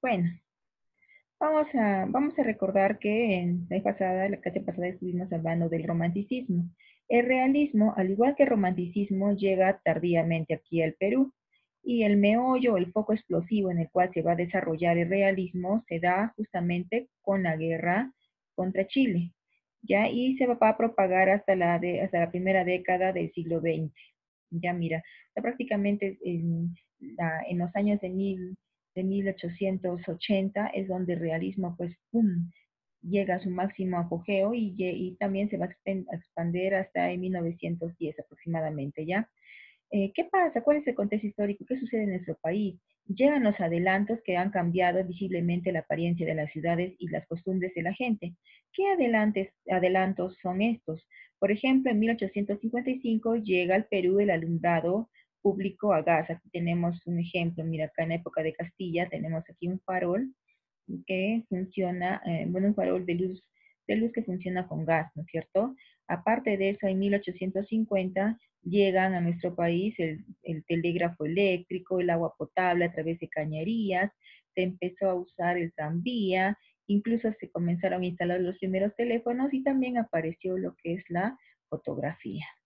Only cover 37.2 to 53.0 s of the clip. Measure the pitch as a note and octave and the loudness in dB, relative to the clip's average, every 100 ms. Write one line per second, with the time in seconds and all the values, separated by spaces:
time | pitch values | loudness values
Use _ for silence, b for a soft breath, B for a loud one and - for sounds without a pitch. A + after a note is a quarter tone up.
37.2 | F#3 F3+ E3+ E3+ E3+ E3+ E3 E3+ D#3 - | -4 -2 -4 -4 -6 -4 -6 -6 -8 -8
38.2 | - D3+ E3 E3 D#3 D3+ C#3 D3+ D#3 F#3 | -16 -14 -6 -4 -2 -4 -6 -6 -4 -2
39.2 | A3+ B B B B B _ G#3 G3 - | -4 B B B B B _ -2 -2 -2
40.2 | F4 G4 E4+ A#3+ A#3 D4 D4 C4 G3+ G#3 | 0 2 2 2 2 2 2 -2 -2 -2
41.2 | G#3 - G#3 G3+ - C4 B3 A3+ G#3 F#3 | -4 -4 -4 -4 -6 -6 -4 -2 -2 -4
42.2 | F3+ D#3+ D#3+ F#3+ G3+ F3 _ _ - G3 | -6 -6 -2 -2 -2 -6 _ _ -10 2
43.2 | C4+ D4 A3 G3+ E3+ E3+ F#3 F#3+ G#3 A3+ | 4 4 2 2 0 2 2 2 0 -2
44.2 | - F3+ F#3 G3 F3 F3+ F3+ F3+ F#3 F3+ | -2 0 0 0 0 2 2 2 -2 -4
45.2 | G3 F3 E3+ F3 F3 E3+ - D#3 E3+ E3+ | -4 -2 0 0 0 -2 -2 -2 0 0
46.2 | D#3+ D#3 D3+ D#3+ E3+ E3+ F3+ F3+ F3 D#3+ | -2 -2 -4 -4 -2 0 -2 -6 -6 -6
47.2 | - E3+ F#3 F#3 F#3 F3+ E3 G3 B3 G#3+ | -6 -10 -4 -4 -2 -4 -6 -4 -4 -2
48.2 | F3 F3 b b _ - G4 F#4 A#3+ A3+ | -4 -12 b b _ -2 0 2 2 4
49.2 | G#3+ G3+ G3 _ - F#3 F#3 F#3 F#3+ F#3+ | 2 0 -4 _ -2 2 2 2 2 0
50.2 | F3+ F3+ F#3 F#3 A3 A3+ - D#3+ _ B | -4 -4 -4 0 0 -2 -6 -10 _ B
51.2 | B _ G3 G#3 C4+ C4 C4 G#3 A3 A#3 | B _ 0 2 4 4 4 2 2 0
52.2 | F#3+ G3+ G3+ G3+ A3+ A#3+ B3 C4 | -2 -2 -2 -2 -2 -4 -4 -4